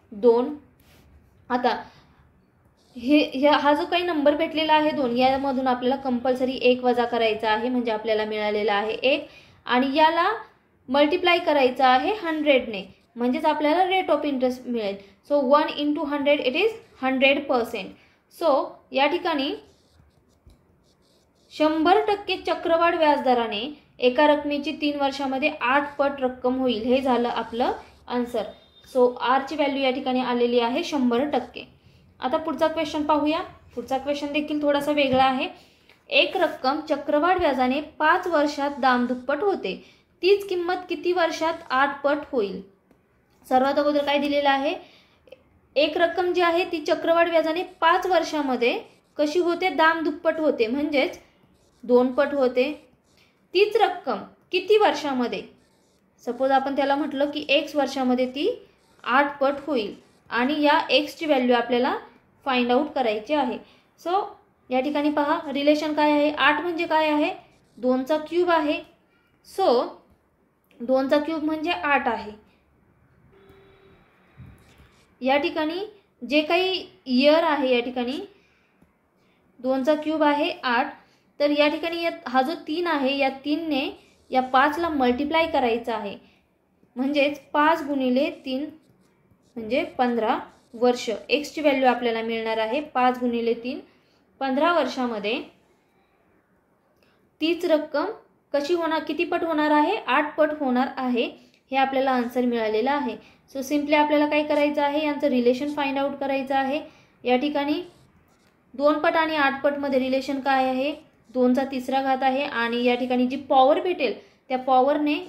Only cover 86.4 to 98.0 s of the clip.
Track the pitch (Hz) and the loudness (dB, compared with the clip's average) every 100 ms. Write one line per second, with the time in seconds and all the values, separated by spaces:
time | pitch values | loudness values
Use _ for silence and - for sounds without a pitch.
86.4 | _ _ _ _ _ 240 262 294 277 285 | _ _ _ _ _ -6 -2 2 0 -2
87.4 | - 302 302 330 277 285 254 247 320 - | -4 2 2 2 -2 -2 0 2 0 -4
88.4 | 269 262 302 - _ _ _ _ _ _ | -8 -6 -8 -12 _ _ _ _ _ _
89.4 | _ - 220 262 349 - 247 240 214 311 | _ -14 -4 -2 -2 0 0 0 0 -2
90.4 | - - _ 226 247 247 - 208 - 285 | -6 -20 _ 0 2 2 -2 -6 -2 -2
91.4 | 294 - 294 262 262 247 240 226 226 226 | -2 -2 2 4 4 2 0 -2 -4 -4
92.4 | 226 220 220 269 294 254 254 247 247 233 | -2 -2 -2 -4 -4 0 2 2 -2 -2
93.4 | 233 233 247 311 - _ _ _ _ - | -2 -2 -4 -10 -12 _ _ _ _ -8
94.4 | 269 262 320 339 254 262 247 220 202 262 | -4 0 2 2 0 -2 -4 -4 -4 -4
95.4 | - _ _ _ _ _ _ _ _ _ | -8 _ _ _ _ _ _ _ _ _
96.4 | _ _ _ _ _ _ _ _ _ _ | _ _ _ _ _ _ _ _ _ _
97.4 | 311 339 359 311 302 285 | -2 -2 0 0 0 -4